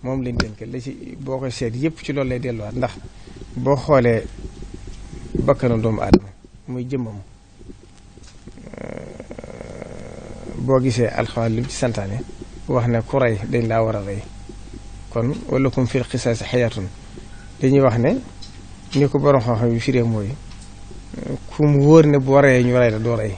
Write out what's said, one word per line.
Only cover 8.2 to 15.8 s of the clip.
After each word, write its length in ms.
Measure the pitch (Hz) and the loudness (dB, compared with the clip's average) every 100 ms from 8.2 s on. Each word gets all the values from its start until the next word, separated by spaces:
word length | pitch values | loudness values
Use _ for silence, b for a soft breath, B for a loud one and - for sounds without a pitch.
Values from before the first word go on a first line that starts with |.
| - - - - - - 50 50 - - - - 50 - 60 - - - - - - - - - 127 | -20 -20 -20 -20 -18 -14 -12 -12 -14 -16 -16 -16 -14 -14 -14 -14 -14 -14 -14 -14 -14 -14 -12 -6 2
boo 140 | 131 | 2
gisee 280 | 131 117 117 | 4 2 0
Alxuraan 420 | - 113 - 117 | 0 -2 0 0
lim 120 | 113 131 | 0 -4
ci 80 | - | -2
santaane 400 | 127 113 98 107 - - - - - | -2 -2 -4 -6 -8 -12 -16 -14 -2
wax 180 | 127 120 | 0 2
ne 100 | 117 | 0
ku 160 | 113 139 | 0 2
rey 200 | 123 107 110 | 2 0 -2
dañ 160 | 120 113 | -2 0
laa 140 | 113 | 2
war 140 | 113 107 | 0 -2
a 60 | |
rey. 200 | 98 101 - - - - - - - - - | -4 -8 -10 -16 -16 -16 -16 -16 -16 -16 -8
Kon 220 | 117 117 147 - | -2 -2 -2 -2
walakum 360 | 127 135 127 | 2 2 2